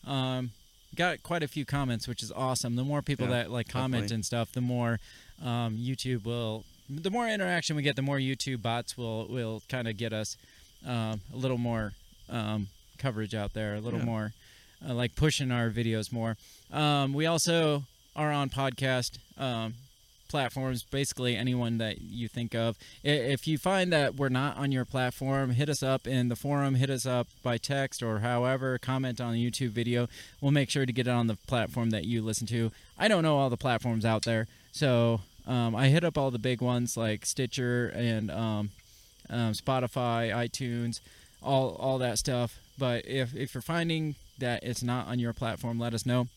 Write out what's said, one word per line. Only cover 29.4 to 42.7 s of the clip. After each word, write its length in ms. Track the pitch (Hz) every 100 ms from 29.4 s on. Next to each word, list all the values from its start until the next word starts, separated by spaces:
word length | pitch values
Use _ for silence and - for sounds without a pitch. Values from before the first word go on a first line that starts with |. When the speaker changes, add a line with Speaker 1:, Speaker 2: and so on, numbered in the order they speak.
| 120
Speaker 1:
YouTube 180 | - 127
video. 360 | 107 120 120 123 - - -
We'll 120 | 139
make 180 | 143 131
sure 160 | 147
to 80 | 127
get 140 | 120 123
it 40 |
on 140 | 120 113
the 80 |
platform 540 | 104 - 123 107 123 117
that 140 | 110
you 160 | 85 117
listen 240 | 110 110 110
to. 240 | 120 113 - - -
I 100 | 214
don't 160 | 196
know 140 | 160 147
all 120 | 135
the 80 | 120
platforms 480 | 131 117 123 113
out 160 | 113 110
there, 240 | 117 113 110 - -
so, 500 | - 143 120 117 113 - - -
um, 280 | 123 117
I 120 | 110 135
hit 160 | 156
up 120 | 170
all 140 | 151 135
the 80 | 123
big 240 | 123 120
ones 340 | 123 123 120
like 300 | - 113 107
Stitcher 600 | - - 127 - 123 120 117
and, 400 | - 120 110 107
um, 400 | 80 113 107 104 - - - - - -
um, 220 | 120 113
Spotify, 760 | 107 - 131 123 139 123 117 113
iTunes, 680 | 113 120 - 131 120 120 117 - - - -
all, 280 | - 135 131 -
all 180 | 135 131
that 220 | 127 104
stuff. 400 | - 123 120 - -